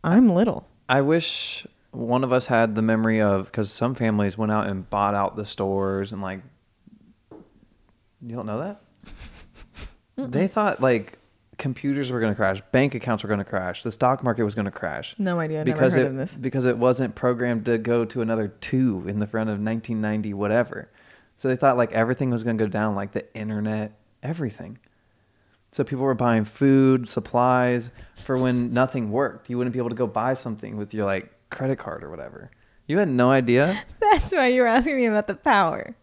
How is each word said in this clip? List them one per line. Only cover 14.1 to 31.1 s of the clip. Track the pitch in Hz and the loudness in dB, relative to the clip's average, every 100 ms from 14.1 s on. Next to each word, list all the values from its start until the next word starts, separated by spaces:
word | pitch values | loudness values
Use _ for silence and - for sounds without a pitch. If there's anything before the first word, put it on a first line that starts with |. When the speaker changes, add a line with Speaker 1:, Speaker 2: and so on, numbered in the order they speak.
| 131 | 2
Speaker 2:
market | 131 110 | 0 0
was | 107 | -2
gonna | 110 98 | -2 -6
crash. | - 87 69 - - | -6 -8 -6 -10 -6
Speaker 1:
No | 190 175 | -4 -2
idea. | 156 156 | -4 -2
I | |
never | 156 135 | -2 2
Speaker 2:
Because | - | 2
Speaker 1:
heard | 165 123 | 4 0
Speaker 2:
it, | |
Speaker 1:
of | 131 | -2
this. | 135 | -8
Speaker 2:
because | - 131 135 | -6 -4 0
it | 127 117 | 0 2
wasn't | 127 123 123 | 2 2 -2
programmed | - 127 120 123 117 110 | 0 -2 0 -2 -2 0
to | 117 | -2
go | 113 120 | 2 0
to | 113 127 | 0 -2
another | 113 113 104 | -2 -2 -4
two | - - 127 127 92 92 | -8 -2 0 2 0 -4
in | 101 | -4
the | 104 | -2
front | 113 110 | -2 -2
of | 101 | -2
nineteen | 107 113 110 113 | -4 -4 -4 -4
ninety | 107 107 104 | -2 -2 -4
whatever. | 98 104 113 113 - - _ - - _ _ | -4 0 2 0 -6 -14 _ -20 -20 _ _
So | 131 | -2
they | 127 | 2
thought, | 139 123 | 2 4
like, | 117 | 2
everything | 110 113 127 135 | 2 0 0 0
was | 120 | 0
gonna | 117 110 | -2 0
go | 107 | 0
down, | 104 107 98 | 0 -2 -2
like, | 98 | -4
the | - - | -8 -8
internet, | 110 107 107 107 107 107 107 _ _ | -10 -6 -4 -4 -4 -6 _ _ _
everything. | 131 165 131 104 90 123 _ _ _ _ _ _ _ _ _ | -10 -6 -6 -8 -16 -18 _ _ _ _ _ _ _ _ _
So | - | -4
people | 135 131 | -4 0
were | 135 | 0
buying | 123 120 117 | 2 2 2
food, | 107 - 135 135 135 131 120 | 0 2 4 6 6 4 0
supplies | - - 120 123 127 123 123 117 - - - | -6 -2 0 4 4 2 0 -4 -18 -20 -18
for | - 131 | -4 0
when | 127 123 120 | 0 0 0
nothing | 120 131 131 110 | 0 0 -2 -2
worked. | 113 139 - - | -2 -2 -6 -8
You | 120 | -4
wouldn't | 123 | -2
be | 127 | -2
able | 120 | -4
to | |
go | 110 117 | -2 -2
buy | 110 120 | 0 -2
something | 131 120 107 107 104 | -2 -6 -10 -10 -8
with | 104 | -6
your, | 107 | -2
like, | 101 | -2